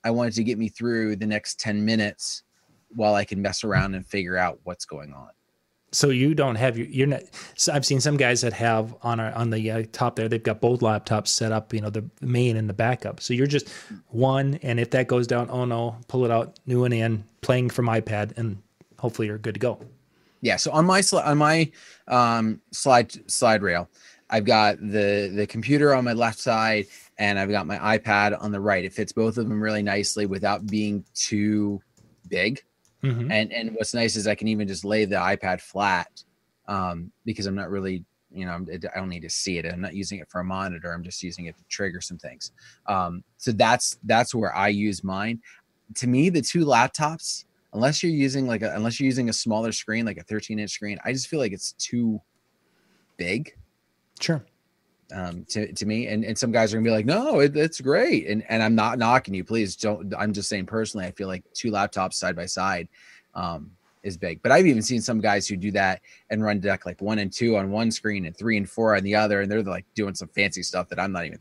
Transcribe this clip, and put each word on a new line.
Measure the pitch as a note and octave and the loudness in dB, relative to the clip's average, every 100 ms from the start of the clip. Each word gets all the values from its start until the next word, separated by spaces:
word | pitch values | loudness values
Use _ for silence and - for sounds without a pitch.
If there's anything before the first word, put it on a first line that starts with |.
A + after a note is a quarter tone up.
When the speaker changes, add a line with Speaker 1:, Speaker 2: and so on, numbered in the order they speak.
Speaker 1:
I | A#2 | 0
want | A#2 A#2+ | 0 0
it | |
to | A2 | 0
get | A2+ A2 | 0 0
me | A2 | -4
through | - A#2 A2+ A2 G#2 | -2 -2 0 0 0
the | G#2+ | -2
next | G#2+ - - | -2 -4 -6
ten | A2+ G#2 | -4 0
minutes | G#2+ A2+ G#2 - - - _ _ _ _ _ | 2 2 0 -4 -10 -10 _ _ _ _ _
while | A2+ G#2+ G#2 | 0 4 4
I | |
can | G#2 G2 | 2 -2
mess | G2 - | -2 -2
around | A2+ F#2+ F#2+ F#2+ | 0 0 0 -4
and | - | -4
figure | G2+ F2+ F2+ | -4 0 0
out | F2+ - | 0 -2
what's | F2+ F2+ | -12 -12
going | - D2+ C#2+ | -12 -12 -14
on. | C#2 A#1 _ _ _ _ _ _ | -18 -20 _ _ _ _ _ _
Speaker 2:
So | - C#3+ | 0 2
you | B2 C#3 | 4 2
don't | D#3 C3+ | 2 0
have | A2 C3 A#2 | 2 0 0
your, | A#2+ | -6
you're | C3+ C#3 | 0 2
not, | C3+ - - - | 0 -6 -18 -16
so | - - | -4 0
I've | D3 | 0
seen | C3 C#3 | 0 0
some | D3 C#3+ | 2 2
guys | B2+ B2 | 2 2
that | A#2+ | 0
have | G#2+ A#2 A2 A2 A#2+ | 0 2 2 -2 -6
on | A#2+ A2+ | -4 -2
a, | A2 | -4
on | A2+ A#2 | -2 -2
the, | A2 A2 | -2 -2
uh, | A2+ A2+ | -4 -6
top | - B2 - | -2 -2 0
there, | A2+ | -2
they've | A#2 | 0
got | A2+ G#2+ | 0 2
both | A#2+ B2 | 2 4
laptops | A2+ G#2+ - G#2+ G2+ | 2 2 0 -2 0
set | - A2 | -2 0
up, | A2 - | -2 -2
you | A2 | -6
know, | G#2+ | -4
the | G#2+ A2 _ | -6 -8 _
main | C3 B2 B2 A2 | -2 2 2 2
and | A2 | -2
the | |
backup. | G2+ A2+ B2+ - - | 0 0 0 -4 -8
So | - | -4
you're | B2 C#3+ | 0 2
just | C#3+ - - - G2+ _ | 2 -2 -16 -16 -20 _
one, | A2+ C3 C3+ C#3 C#3+ | 2 2 4 0 -2
and | C#3 A#2 | -2 0
if | B2 | 2
that | C3 B2 | 2 2
goes | B2 A#2+ | 2 2
down, | B2 A#2+ | 0 0
oh | B2 B2 | -2 -2
no, | A#2 A#2 A2+ - | -2 -4 -6 -4
pull | B2+ | 0
it | A#2+ | 4
out, | A2+ A#2+ - | 2 0 -8
new | - B2 | 0 2
one | B2 | 4
in, | A#2 A2+ A2 G#2 _ | 2 2 0 -6 _
playing | - B2+ B2 | 0 2 2
from | - A#2+ | 0 0
iPad, | A2+ G#2+ G#2 G#2 A2+ | 0 0 -4 -4 -4
and | A2+ G2 _ _ - - | -6 -6 _ _ -20 -6
hopefully | A#2+ - G#2+ | -6 -4 -6
you're | G#2 | -4
good | A2 | -6
to | G#2 | -2
go. | B2 G#2 - _ _ _ _ _ | -2 -4 -14 _ _ _ _ _
Speaker 1:
Yeah. | A#2 F#2 | 0 0
So | - | 2
on | D3 F3 | 4 6
my | F#3+ | 4
sli-, | F#3+ F3 D3+ | 4 2 4
on | D3 | 4
my, | D3+ D#3+ D#3 - - - - | 4 4 2 -2 -20 -20 0
um, | B2 A#2+ A#2 A2 G#2+ _ | 4 4 4 0 -2 _
slide, | - C#3 B2 G#2 - - | -2 6 6 6 -6 -6
slide | - A#2+ G#2+ | 2 4 4
rail, | F#2+ E2+ E2+ _ - - _ | 2 0 -2 _ -20 -20 _
I've | A2+ G#2 | 0 4
got | A2 G#2+ G#2 | 6 6 2
the, | G#2+ G#2 G2+ G2+ G2 | -2 0 2 2 -2
the | G2+ G#2 | -2 -4
computer | A#2 A2 C#3+ D3 | -4 0 4 6
on | C3 | 4
my | B2 | 2
left | A2+ A#2 G#2+ | 2 0 0
side, | B2+ A2+ A2 G#2+ G2 - - - | 0 2 2 0 -2 -10 -20 -2
and | G#2 G2+ | 0 2
I've | G2 | 0
got | G#2 E2+ | 0 -2
my | G2+ G#2 A2 | -2 0 0
iPad | A2 G2+ G#2 G2+ | 2 2 2 0
on | G#2+ | -4
the | G#2 | -2
right. | G#2 F#2+ | 0 0
It | F2+ | 0
fits | - G#2 | -6 -4
both | - A2 A2+ | 0 0 0
of | G#2+ | -2
them | G#2+ | -2
really | G#2+ G#2+ | 0 0
nicely | G2+ G2 G2+ - | 0 0 -2 -2
without | G2+ F#2+ G2 G#2 G#2 | -2 0 0 0 -2
being | - G#2+ G2+ - | -2 0 -4 -6
too | - - G#2 G#2 G#2+ G#2 G2+ _ _ _ _ F2 | -6 -2 0 0 0 0 -4 _ _ _ _ -6
big. | F2 G2+ C3+ _ _ _ _ | 0 0 -2 _ _ _ _
Speaker 2:
Mm-hmm. | C3+ A#2+ A#2+ | -2 -2 0
Speaker 1:
And, | A2 A2 | 0 0
and | A#2 A2+ | -4 -6
what's | A2 A2 | -4 -4
nice | A#2+ A#2 | 0 0
is | G#2+ G#2 | 0 0
I | G#2 | 0
can | A2 | 0
even | G#2+ G2+ | 0 -2
just | F2+ | -6
lay | G2+ G#2+ G2+ | 0 0 2
the | F#2+ | 0
iPad | F2+ G2 F#2+ F#2 | 0 0 -2 -4
flat, | - F#2+ G2+ F2+ E2+ - - _ _ _ - | -4 0 2 2 -2 -14 -20 _ _ _ -6
um, | G2 F#2 E2+ F2 _ | -4 -2 -6 -10 _
because | A#2 G#2+ G2 | -8 -4 -4
I'm | G2 | -4
not | F2+ | -4
really, | G2 F#2+ F#2 - _ _ | -4 -4 -6 -10 _ _
you | F2 F2+ | -10 -8
know, | |
I'm, | F2 F2+ | -6 -8
I | F2 E2+ F#2 | -8 -8 -6
don't | F#2+ | -8
need | F2 | -8
to | D#2+ | -8
see | - - F2 | -6 -2 -4
it. | E2 | -4
I'm | F2+ | -6
not | F2+ F2+ | -6 -6
using | F#2+ G2 | -8 -10
it | D2+ | -10
for | F2+ | -8
a | |
monitor. | F2+ F#2+ F#2+ E2+ E2+ | -6 -4 -6 -6 -8
I'm | E2+ | -10
just | F2 - | -10 -10
using | F2+ E2+ E2 | -10 -10 -14
it | - | -14
to | _ | _
trigger | - G2 F2 | -6 -4 -6
some | - F2 | -12 -12
things. | B1+ C2 - _ - _ - | -14 -14 -16 _ -20 _ -2
Um, | G2 F2 F2 - _ | -2 -2 -6 -14 _
so | - | -4
that's, | G#2+ A2+ B2 - - | 4 4 4 2 -6
that's | G#2+ A2+ B2 A#2+ | 2 2 2 -2
where | G2+ | -2
I | - G2+ | 0 2
use | G2+ G#2+ F2+ | 2 0 -2
mine. | F#2+ F#2+ G#2+ A#2 - - _ _ _ - | -6 -4 -4 -6 -12 -20 _ _ _ -4
To | B2 | 0
me, | B2+ F3 | 4 4
the | E3+ | 2
two | A#2 F3 | 0 0
laptops, | D3+ A#2 B2+ - D3+ D#3+ - - - _ _ | 4 6 4 2 -2 -2 -8 -10 -12 _ _
unless | G#2 C3 D3+ | 0 2 2
you're | F3 | 0
using, | D#3 C3+ C#3 C3 | 2 2 0 -2
like, | A2 | -2
a, | G#2 G2+ | -2 -2
unless | A2+ A2+ | -4 0
you're | C3+ | 0
using | B2+ A#2 | 2 0
a | |
smaller | G#2+ A#2 G#2+ A2+ | -2 0 0 0
screen, | G#2 - A2 A#2 | -4 -4 -2 -2
like | F2 | -6
a | |
thirteen | - G#2+ - G#2+ | -8 -8 -4 -6
inch | G#2 | -6
screen, | - G#2 G2+ | -8 -8 -8
I | - | -6
just | C3 - | -6 -4
feel | D#3+ | -4
like | A#2 | -4
it's | F#2+ - | -4 -10
too | - - A#2+ A#2 G#2+ _ _ _ _ _ _ _ _ _ - | -10 -6 -2 -2 -2 _ _ _ _ _ _ _ _ _ -8
big. | F2 A2 D#3 - - _ _ _ _ - | -4 -4 -6 -16 -20 _ _ _ _ -8
Speaker 2:
Sure. | - D#3 - _ _ _ _ _ _ | -2 -2 -4 _ _ _ _ _ _
Speaker 1:
Um, | F#2+ F2+ F2 - | -8 -8 -8 -6
to, | G#2+ G#2 | -4 -4
to | - | -4
me, | G#2+ A2 A#2 | -4 -2 -2
and, | G#2+ | -4
and | A2 A2 | -2 -2
some | A#2 | 0
guys | A2+ A2 | 2 2
are | A2 | 2
gonna | A2+ | 2
be | |
like, | A2 | 2
"No, | A2 F#3+ C#4+ G3+ | 2 2 2 4
it, | C#3+ | 4
it's | D3 D#3+ - | 4 0 0
great." | C3+ E3+ C#4 D3+ E2 | 0 2 4 2 0
And, | G#2+ - | -4 0
and | A2+ | 2
I'm | A2 | 4
not | A2+ A2 B2 | 4 4 2
knocking | A#2 B2+ - | 4 4 2
you, | F#2+ | -6
please | F2+ A2+ G2+ - | -2 -2 -2 -2
don't. | G#2+ G#2 G2 F#2+ | -2 -2 -6 -4
I'm | G#2+ | -2
just | G2+ F#2+ | -2 -4
saying | G2+ | -4
personally, | F#2+ A2 A2 G#2 | -2 -4 -4 -6
I | F2+ | -8
feel | F2+ F#2+ | -6 -6
like | F#2 - | -6 -10
two | - A#2+ | -6 -2
laptops | G#2 G2+ G2+ F#2 | 0 0 0 -2
side | - F#2 | -2 -4
by | F2 F2 | -4 -6
side, | - F#2+ F2+ F2 _ - - _ | -2 -2 -2 -6 _ -20 -20 _
um, | - F2 E2+ F2 _ _ _ | -8 -6 -6 -12 _ _ _
is | G2 E2+ | -10 -6
big. | F2+ E2 | -6 -4
But | A#2 | 6
I've | D3 F#3 | 8 8
even | A#2 | 6
seen | G#2+ A#2+ | 2 -2
some | A2 A2+ | 0 0
guys | G#2+ G2+ - | 2 2 0
who | G2 | -4
do | G2+ | -2
that | G2 F#2+ F#2 _ - _ | 2 2 0 _ -20 _
and | G#2+ | -2
run | G#2+ G#2 | 0 0
deck, | G2 F#2+ F2+ | 0 -2 -4
like, | F2+ | -6
one | G2 A2 | -2 -2
and | G2 | -2
two | - A#2+ G#2+ | 0 2 2
on | G2 | 0
one | G#2 A#2 | 0 0
screen | A2 A2 G2+ | -2 -4 -4
and | E2 | -6
three | - A2+ G#2+ | -4 0 0
and | G2 | -2
four | - A2 G2+ | 0 2 2
on | |
the | G2 | 4
other, | G#2+ G#2+ G2+ | 2 4 2
and | G2 | 2
they're, | G#2+ | 0
like, | G2 F2+ - | -2 -6 -6
doing | - G2 | -4 -4
some | F2 F2 | -4 -6
fancy | - G2+ F2+ | -2 0 -2
stuff | F2 F2+ F#2 | -4 -4 -4
that | E2+ | -4
I'm | G2 | -2
not | F#2 E2 | -4 -6
even | - | -10